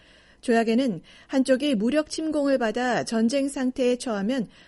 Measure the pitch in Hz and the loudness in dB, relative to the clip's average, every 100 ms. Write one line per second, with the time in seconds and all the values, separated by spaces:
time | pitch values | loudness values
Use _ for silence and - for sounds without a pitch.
0 | _ - _ _ - 226 220 226 269 170 | _ -20 _ _ 0 2 2 0 0 -4
1 | - - - 269 262 254 294 214 226 302 | -10 -20 -2 0 2 2 2 0 2 0
2 | 302 - 311 294 277 262 226 226 247 214 | -2 -6 -2 0 0 0 0 -2 0 -2
3 | - 226 226 277 277 277 254 269 247 247 | -2 0 0 0 -2 -2 -4 0 0 0
4 | 262 202 196 262 190 - | -2 -4 -2 -4 -6 -12